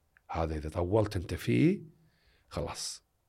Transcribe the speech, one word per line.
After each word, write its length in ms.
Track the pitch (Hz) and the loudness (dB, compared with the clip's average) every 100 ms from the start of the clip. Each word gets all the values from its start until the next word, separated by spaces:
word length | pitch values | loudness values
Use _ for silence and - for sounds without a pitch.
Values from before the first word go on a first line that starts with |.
| _ _ - | _ _ -8
هذا 260 | 80 82 78 | -2 -2 -2
إذا 120 | 76 | -4
طولت 480 | 87 87 107 104 95 | -2 2 4 2 0
أنت 180 | - | -4
فيه، 460 | 87 - 117 147 202 - - _ _ _ _ _ | -4 2 4 4 2 -4 -20 _ _ _ _ _
خلاص. 580 | - 76 - - - _ _ | -6 -6 -6 -10 -10 _ _